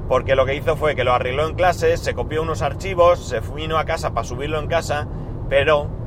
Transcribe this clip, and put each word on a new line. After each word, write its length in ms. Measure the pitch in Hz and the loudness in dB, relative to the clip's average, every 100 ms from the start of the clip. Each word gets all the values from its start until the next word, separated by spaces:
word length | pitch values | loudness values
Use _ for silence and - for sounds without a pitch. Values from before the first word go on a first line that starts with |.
| - | 0
porque 280 | 127 123 135 | 0 2 2
lo 100 | 131 | 2
que 80 | |
hizo 220 | 143 165 151 | 0 0 0
fue 180 | 151 | 0
que 80 | 123 | 0
lo 100 | 123 | 2
arregló 360 | 123 123 131 156 | 2 0 -2 -2
en 80 | 147 | 2
clase, 400 | 180 165 165 165 | 2 4 2 2
se 180 | - | -2
copió 280 | 123 120 151 | -4 -2 -2
unos 200 | 160 151 | -2 -2
archivos, 560 | 151 - 190 180 175 175 | -2 -2 -4 4 6 4
se 220 | - 123 | 0 -4
vino 360 | - 143 156 156 | -4 -6 -2 -2
a 80 | |
casa 300 | 147 160 147 | 0 -2 -2
pa 80 | 113 | -4
subirlo 380 | - 123 147 156 | -4 -4 -4 -4
en 80 | 147 | 0
casa, 400 | 165 - 147 151 - - - - | -2 0 -4 -4 -6 -8 -8 0
pero 400 | 139 143 147 151 - | 2 4 4 2 -6